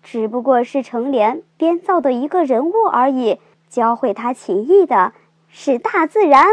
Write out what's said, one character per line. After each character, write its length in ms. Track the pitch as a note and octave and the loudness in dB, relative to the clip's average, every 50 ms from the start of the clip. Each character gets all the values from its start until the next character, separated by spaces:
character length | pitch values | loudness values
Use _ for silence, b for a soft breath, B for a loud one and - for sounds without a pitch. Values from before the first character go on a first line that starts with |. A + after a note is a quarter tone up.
只 260 | _ - - A#3 A3 G#3+ | _ -10 -8 -6 -6 -4
不 140 | A3+ B3 | -6 -4
过 200 | A#3 C4+ C4 A#3+ | 0 0 0 0
是 200 | B3 A#3+ - C#4 | 0 -2 -4 -6
程 280 | B3 - - A#3 A#3+ C#4 | -6 -6 -8 -6 -4 -2
莲 320 | C4+ B3 G#3 A3 C4 E4 - _ _ | 0 0 0 0 -2 -4 -12 _ _
编 240 | _ D#4+ E4 F4 E4+ | _ -2 -2 -2 -2
造 180 | - - F#4 E4+ | -2 -2 -2 0
的 140 | C4 C#4 | 0 -2
一 160 | B3+ A#3+ C4 D4+ | -2 -2 -6 -4
个 160 | - F#4 E4 | -2 -2 0
人 220 | C4 B3+ A3+ C#4 | 0 0 -2 -2
物 180 | E4 G4 A4+ A4+ | -2 0 0 0
而 260 | F4+ - A#3+ B3+ C#4 | 2 2 2 0 0
已， 280 | C4+ C4 B3 A3 F#3 b b b b b _ _ | 0 0 -2 -2 -4 b b b b b _ _
教 260 | - B3 A3+ A3+ A#3 | -4 -2 -2 -2 -2
会 160 | A#3 C#4 A#3+ | -2 -4 -6
他 220 | G3 - A3+ A#3+ B3+ | -6 -4 -6 -8 -8
琴 340 | - - - F3+ G3 A3 C#4 | -8 -8 -4 -4 -4 0 2
艺 160 | F#4 G4+ F#4 | 4 4 4
的 300 | C#4+ B3+ G3+ F3+ - b b b b b _ _ _ | 4 2 0 0 0 b b b b b _ _ _
是 300 | _ - - C#4+ C4 A#3+ | _ -8 -4 -2 -2 -2
大 280 | - A4+ - F#4 D#4+ | -2 -2 -2 0 -2
自 200 | D#4+ - G#4+ G#4 | 0 0 0 2
然。 180 | D#4 C#4+ C4 D#4 F#4 | 4 6 6 6 4